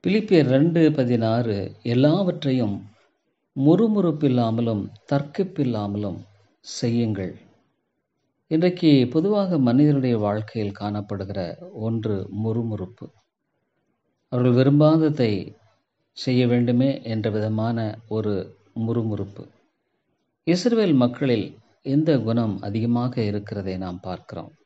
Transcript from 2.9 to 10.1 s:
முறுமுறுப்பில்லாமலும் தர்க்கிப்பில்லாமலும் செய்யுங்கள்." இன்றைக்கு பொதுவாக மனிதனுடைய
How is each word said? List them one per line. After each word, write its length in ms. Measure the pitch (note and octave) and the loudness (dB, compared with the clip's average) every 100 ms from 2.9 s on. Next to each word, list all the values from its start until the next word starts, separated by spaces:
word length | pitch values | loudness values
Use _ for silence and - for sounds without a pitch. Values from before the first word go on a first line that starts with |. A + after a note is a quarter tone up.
| _ _ _ _ _ _ - | _ _ _ _ _ _ 0
முறுமுறுப்பில்லாமலும் 1300 | C#3 F3+ A3+ G#3 F3+ D3+ D3 B2 A2+ A2+ A#2 G#2+ G2 - - | 4 4 4 2 0 0 0 2 0 0 -2 -2 -4 -12 -4
தர்க்கிப்பில்லாமலும் 1040 | C#3 C#3+ - F#3+ - C3 A2 G#2 G2+ G#2 F2+ - _ _ _ | -4 -2 -6 -6 -2 -2 -2 -4 -4 -6 -8 -14 _ _ _
செய்யுங்கள்." 840 | - - B2 A#2 A#2 G2 F#2 - _ _ _ _ _ _ _ _ _ _ _ | -18 -6 -2 0 -2 -2 -6 -10 _ _ _ _ _ _ _ _ _ _ _
இன்றைக்கு 600 | D#3+ F3+ F3 E3 C#3+ B2 | 0 0 2 4 6 4
பொதுவாக 460 | D#3 F#3 G#3 F#3+ E3+ | 0 0 0 0 0
மனிதனுடைய 600 | B2 B2 D3+ C#3+ B2+ | 2 4 4 4 2